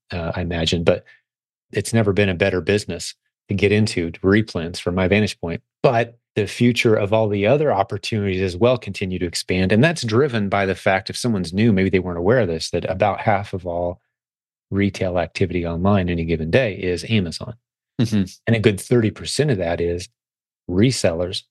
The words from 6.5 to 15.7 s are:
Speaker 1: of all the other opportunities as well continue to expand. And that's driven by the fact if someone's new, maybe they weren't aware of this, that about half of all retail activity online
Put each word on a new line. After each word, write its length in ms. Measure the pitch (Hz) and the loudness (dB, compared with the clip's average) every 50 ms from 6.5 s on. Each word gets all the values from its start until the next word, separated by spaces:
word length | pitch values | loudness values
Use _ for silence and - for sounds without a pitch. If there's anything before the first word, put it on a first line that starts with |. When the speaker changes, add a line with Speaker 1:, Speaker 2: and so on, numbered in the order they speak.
| - - 120 120 120 - - 120 107 | 0 2 2 2 2 2 2 2 2
Speaker 1:
of 180 | - 104 95 110 | 2 2 2 0
all 140 | 110 110 | 0 0
the 180 | 104 104 101 98 | 0 0 0 2
other 260 | 107 135 147 156 139 107 | 2 2 2 2 2 2
opportunities 680 | 95 98 - 107 98 - - 117 107 101 98 92 92 | 0 0 -2 -4 -8 -6 -4 -4 -2 -2 -2 0 0
as 140 | 98 92 87 | -2 -2 0
well 220 | 87 110 123 127 | 0 2 2 2
continue 420 | 120 - 107 95 - 101 92 92 87 | 0 -4 -8 -8 -8 -6 -6 -4 -4
to 60 | 87 | -4
expand. 460 | 85 - - - - 92 92 92 92 | -4 -6 -6 -4 -2 0 0 2 4
And 120 | 107 107 131 | 4 4 4
that's 200 | 165 170 - - | 4 2 0 -2
driven 460 | 113 113 123 151 147 120 110 101 98 | 0 2 2 2 2 0 -2 -2 0
by 160 | 98 101 98 | 0 0 0
the 100 | 95 92 | 0 -2
fact 340 | - - 104 95 95 - - | 0 0 0 0 0 0 -4
if 80 | 92 | -8
someone's 340 | - - 123 110 95 87 82 | -4 -2 -2 0 -2 -2 -2
new, 220 | 87 101 113 120 98 | 0 2 4 4 4
maybe 160 | 92 95 98 | 4 2 2
they 100 | 87 92 | 2 0
weren't 180 | 90 90 87 | 0 -2 -4
aware 220 | 85 87 98 123 131 | -2 0 2 2 2
of 80 | 110 | 2
this, 220 | 85 82 80 - - | 0 -2 -4 -4 -4
that 200 | - 87 - - | -4 -4 -4 -2
about 300 | 92 95 104 101 95 - | -2 0 0 0 0 0
half 340 | - 117 104 98 104 - - | 0 0 0 0 -2 -4 -8
of 120 | 90 85 | -8 -6
all 340 | 90 85 87 87 87 87 - _ _ _ _ _ _ _ _ _ _ _ _ _ - | -6 -4 -4 -4 -4 -6 -8 _ _ _ _ _ _ _ _ _ _ _ _ _ -4
retail 480 | 98 98 101 98 - - 95 90 87 90 | 0 0 0 0 0 -2 -4 -2 -2 -2
activity 460 | 82 82 - - 101 85 90 90 85 | -2 -2 -2 -2 -2 0 -2 -2 -4
online 440 | 85 | -4